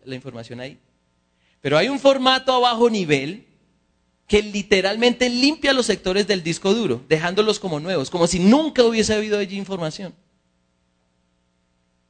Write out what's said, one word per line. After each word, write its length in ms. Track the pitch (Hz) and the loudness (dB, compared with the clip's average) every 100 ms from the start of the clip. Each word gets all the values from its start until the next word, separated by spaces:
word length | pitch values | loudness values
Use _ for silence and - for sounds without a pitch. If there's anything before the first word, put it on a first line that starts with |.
| 131 | -16
la 100 | 131 | -14
información 440 | 131 120 113 120 | -14 -16 -14 -14
ahí. 180 | 131 - _ _ _ _ _ _ _ _ | -16 -18 _ _ _ _ _ _ _ _
Pero 160 | 139 151 | 0 0
hay 120 | 226 | 0
un 100 | 277 | 2
formato 540 | 269 269 262 262 262 | 2 4 2 2 2
a 60 | 254 | 2
bajo 300 | 247 226 240 | 2 4 2
nivel 560 | 220 160 139 139 202 - _ _ _ _ _ _ _ - | 2 0 0 -2 -12 -18 _ _ _ _ _ _ _ -2
que 140 | 208 | 0
literalmente 880 | 214 202 190 196 190 220 247 240 247 | 0 -6 -2 0 0 0 0 2 -2
limpia 440 | 240 269 311 277 | 2 0 0 0
los 120 | 269 226 | 0 0
sectores 420 | 190 185 190 208 | -2 -2 -2 0
del 160 | 190 | -2
disco 300 | 160 160 190 | -4 -2 0
duro, 300 | 226 196 117 - | 0 0 -4 -2
dejándolos 500 | 156 175 190 214 208 | -2 0 0 0 -2
como 200 | 190 151 | -4 -6
nuevos, 300 | 165 175 135 | -4 -4 -4
como 160 | 180 170 | -2 0
si 140 | 180 | 2
nunca 440 | 190 277 311 - | 6 6 4 2
hubiese 300 | 233 226 208 | 2 2 0
habido 240 | 214 214 208 | -2 -2 -2
allí 200 | 196 196 | -4 -8
información. 560 | 196 190 160 - 185 - _ _ _ _ _ _ _ _ _ _ _ _ _ _ _ _ _ _ | -8 -8 -8 -8 -14 -18 _ _ _ _ _ _ _ _ _ _ _ _ _ _ _ _ _ _